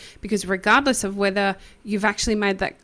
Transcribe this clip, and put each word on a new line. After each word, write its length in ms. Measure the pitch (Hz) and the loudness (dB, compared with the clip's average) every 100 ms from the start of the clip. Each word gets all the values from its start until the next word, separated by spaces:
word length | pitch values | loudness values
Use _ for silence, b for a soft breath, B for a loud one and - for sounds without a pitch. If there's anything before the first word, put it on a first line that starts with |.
| B B | B B
Because 240 | 202 208 180 | -4 -4 -2
regardless 580 | 190 202 247 277 247 | -2 4 4 4 0
of 140 | 196 196 | -2 0
whether 360 | 196 196 196 190 B B | 0 2 0 -2 B B
you've 220 | 208 208 208 | -6 -2 0
actually 300 | 208 233 214 | 0 0 0
made 240 | 202 190 | 0 0
that 160 | 190 - | -4 -6